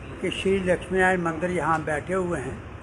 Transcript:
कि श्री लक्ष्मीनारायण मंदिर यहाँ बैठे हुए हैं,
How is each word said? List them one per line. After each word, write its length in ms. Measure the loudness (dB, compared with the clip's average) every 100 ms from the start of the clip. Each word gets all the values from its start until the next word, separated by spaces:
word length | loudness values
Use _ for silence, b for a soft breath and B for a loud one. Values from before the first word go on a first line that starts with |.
| -12 -6
कि 100 | -4
श्री 280 | 0 2 2
लक्ष्मीनारायण 640 | 2 0 2 4 4 4
मंदिर 280 | 0 -2 -2
यहाँ 340 | 0 2 0
बैठे 300 | 0 -2 -2
हुए 260 | -2 0 -2
हैं, 220 | -4 -8 -12 -14